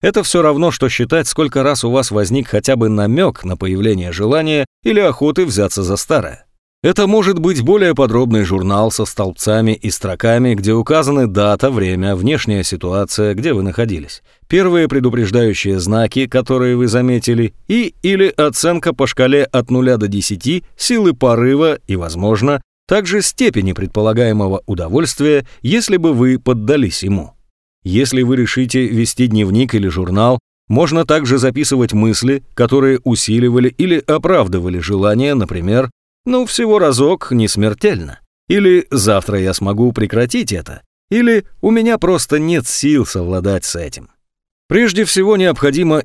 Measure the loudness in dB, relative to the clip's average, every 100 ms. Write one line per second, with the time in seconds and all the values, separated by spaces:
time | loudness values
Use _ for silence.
0 | -2 0 0 2 2 2 0 0 -2 -2
1 | 0 0 -2 -2 -2 0 -2 -2 -2 -2
2 | 0 -2 -2 -2 -2 -2 0 0 2 0
3 | 0 2 0 -2 -8 -6 -4 -2 0 0
4 | -4 -4 0 0 0 -2 -4 _ 0 2
5 | 2 0 0 0 -2 0 -2 -2 -4 -4
6 | -2 -2 -2 -12 _ _ _ _ -2 2
7 | 2 2 2 0 0 0 2 4 2 2
8 | 2 2 2 0 0 -2 0 0 0 -2
9 | -6 -4 -6 -4 -2 2 2 0 -4 -6
10 | -6 -4 0 2 2 0 0 0 2 0
11 | 2 0 0 0 0 2 0 0 -2 -2
12 | -2 -2 -2 -2 -2 -4 -4 -6 -4 -4
13 | -4 -2 -2 -2 -2 -2 -2 -2 -4 -4
14 | -10 -18 _ _ -2 0 2 2 2 2
15 | 0 0 0 2 0 0 -2 -2 0 0
16 | 0 -2 -2 -2 0 0 0 0 2 2
17 | 2 0 0 0 -2 -4 -4 -2 -2 -4
18 | -2 2 2 2 0 0 -2 0 -2 -2
19 | -2 2 2 2 2 -2 0 0 2 0
20 | 0 -4 -4 -6 -4 -4 -6 -8 -2 2
21 | 2 2 2 2 2 2 2 -2 -4 -6
22 | -6 -4 0 0 0 -2 -6 _ -2 -2
23 | 0 -2 -2 0 0 0 -2 -4 -4 -2
24 | 0 2 2 0 -2 -4 -6 -6 -2 -2
25 | -2 -2 2 2 0 -8 -2 -2 0 0
26 | 2 2 2 2 0 -2 0 0 0 -2
27 | -4 -4 -6 _ _ _ _ _ -2 0
28 | 0 0 0 0 0 -2 -2 -2 0 0
29 | -2 0 0 2 2 2 2 0 -2 -4
30 | -2 0 2 0 _ _ -2 0 2 0
31 | 2 0 2 0 0 0 0 0 0 2
32 | 2 0 0 -2 -4 -4 0 2 2 2
33 | 0 -2 0 0 2 2 0 0 0 0
34 | 0 -2 2 2 2 -2 -4 -4 -4 0
35 | 0 2 0 0 -2 -4 0 0 0 -6
36 | _ _ -2 0 0 -2 2 4 2 2
37 | 2 0 -2 0 0 0 -2 0 0 -2
38 | -8 -16 _ _ -2 2 4 4 2 0
39 | 2 2 0 -2 0 -2 -2 0 0 0
40 | -2 0 -2 -2 -4 -6 -8 -16 _ _
41 | -4 0 2 2 0 -4 0 2 2 0
42 | 0 0 0 -2 0 -2 -2 -2 0 2
43 | 0 -4 -4 -2 -2 -2 -4 -8 -10 -14
44 | -20 _ _ _ _ _ -2 0 0 0
45 | -2 0 2 2 2 2 0 0 0 0